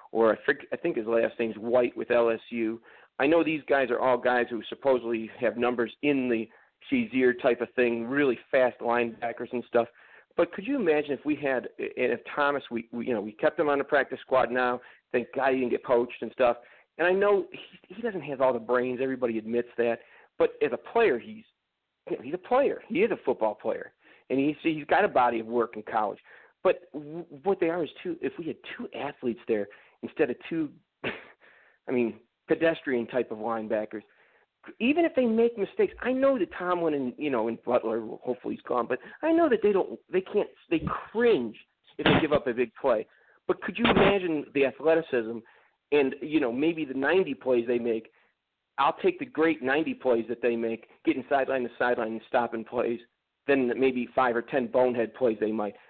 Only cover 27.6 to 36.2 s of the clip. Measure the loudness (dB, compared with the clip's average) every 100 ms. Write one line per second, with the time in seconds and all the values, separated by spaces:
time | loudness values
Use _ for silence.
27.6 | 0 -2 -6 -8 -10 -6 -8 -6 -10 -10
28.6 | -12 -14 -12 -10 -10 -6 -6 -4 -2 -2
29.6 | -2 -12 _ -14 -8 -2 -2 -2 -6 -6
30.6 | -6 -10 _ _ -10 -10 -16 _ _ _
31.6 | _ _ -4 0 0 -4 _ _ -2 0
32.6 | 0 0 -2 -4 -2 -4 -4 -6 -6 -4
33.6 | -2 -4 -4 -10 -14 _ _ _ _ _
34.6 | -16 -2 0 2 2 2 2 2 2 0
35.6 | -4 0 -2 -2 -4 2